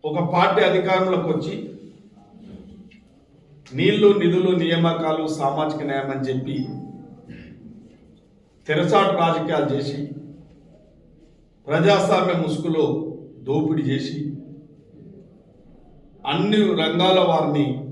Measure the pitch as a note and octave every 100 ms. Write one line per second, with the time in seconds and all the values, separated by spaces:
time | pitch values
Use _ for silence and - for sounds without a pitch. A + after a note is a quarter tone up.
0 | D3+ E3 E3+ F3 G3 G3 F#3+ F#3 F3 F#3
1 | F#3 F3 E3 - - - - - - -
2 | - - - - - - - - - -
3 | _ _ _ _ _ - - C3 F#3+ G#3
4 | G#3 F#3+ F3 F3+ F#3 F3+ E3 E3 E3+ D#3+
5 | D#3+ D#3 D#3 D3+ C3+ D3+ D#3 D3+ D3 C3+
6 | C3+ C3+ B2+ C3 C3 - - - - -
7 | - - - - - - - - - -
8 | - - _ _ _ _ - D3+ - G#3
9 | G3 F3 E3+ D#3+ D#3 D#3 C#3 C3 - C#3
10 | C#3+ - - - - - - - _ _
11 | - - _ _ _ _ - D#3 F3+ G3+
12 | F#3 F#3 F3+ E3 D#3 D3+ E3 D#3+ C#3 -
13 | - - - - - D3 D#3 D#3 C3+ C3+
14 | - D3 C#3+ - - - - - - -
15 | - G3 - - _ _ - - - -
16 | - - C3+ D#3+ G3+ G#3+ G3 - D#3 E3+
17 | F#3 F#3 E3+ D#3+ C#3+ D3 C3 B2 -